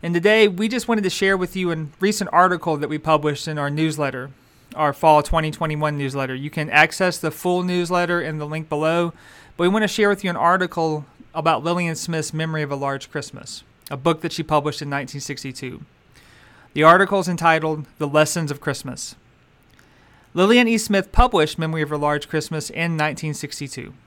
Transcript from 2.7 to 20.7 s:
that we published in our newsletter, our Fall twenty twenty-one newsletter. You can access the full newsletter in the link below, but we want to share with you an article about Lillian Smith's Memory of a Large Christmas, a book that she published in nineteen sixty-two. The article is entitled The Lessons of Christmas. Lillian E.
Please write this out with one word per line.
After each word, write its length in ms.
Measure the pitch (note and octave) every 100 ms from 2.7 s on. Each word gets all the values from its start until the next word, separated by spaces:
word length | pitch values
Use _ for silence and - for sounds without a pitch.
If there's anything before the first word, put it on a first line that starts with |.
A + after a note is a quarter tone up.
| D3+
that 100 | D3
we 120 | D3+
published 480 | D#3+ D#3 D3+ C#3+ -
in 100 | D3+
our 140 | C#3+
newsletter, 580 | D3 D#3+ D3+ C#3+ B2+ C3+ - _ _ _ -
our 180 | D3+
Fall 300 | - E3 D3+
twenty 260 | C#3+ E3 D#3
twenty-one 480 | D3 D#3+ D3+ D3+ D3
newsletter. 380 | C#3 C#3 C3+ C3
You 160 | C#3+
can 180 | D#3+ D#3
access 480 | D3 D#3+ - F#3 F3
the 140 | D#3+
full 320 | D#3 F#3 F3+
newsletter 580 | F3+ F3+ E3+ F3 F3 F3
in 160 | D3 D#3
the 80 | D3
link 240 | D#3 D#3
below, 420 | D3+ D#3 E3+ E3+ - - - - -
but 60 |
we 40 | F3
want 120 | G#3
to 60 | G#3+
share 200 | - G#3
with 160 | G3+
you 60 | F#3+
an 60 | E3+
article 720 | E3+ F#3 F3+ F3 D#3+ D3+ C#3+ _ -
about 300 | D#3+ D#3+ C#3+
Lillian 320 | D#3 F3 E3+ D#3+
Smith's 360 | - E3 D#3
Memory 300 | D#3 D#3+ D#3
of 100 | D3
a 40 | C#3
Large 340 | C#3 C3+ -
Christmas, 540 | D3+ C#3 - - - - _ -
a 80 | C3+
book 240 | D3 D#3+
that 100 | E3
she 120 | -
published 400 | D#3 D#3 C#3+ -
in 60 | C#3+
nineteen 280 | C#3+ C3+ C#3+
sixty-two. 640 | - C#3 C3+ B2+ C3 F2 - _ _ _ _ _ _ - _
The 100 | -
article 360 | D#3 F3+ F#3+ G3
is 80 | F3
entitled 600 | E3+ E3 D#3+ D#3 D3+ C#3 _
The 100 | D3
Lessons 440 | D3+ D3+ F3 D#3
of 100 | C#3+
Christmas. 540 | - C3 C3+ B2+ - - _ _ _ _ _ _ _ _ _ _ _ E3+
Lillian 320 | G3 A#3+
E. 100 | A#3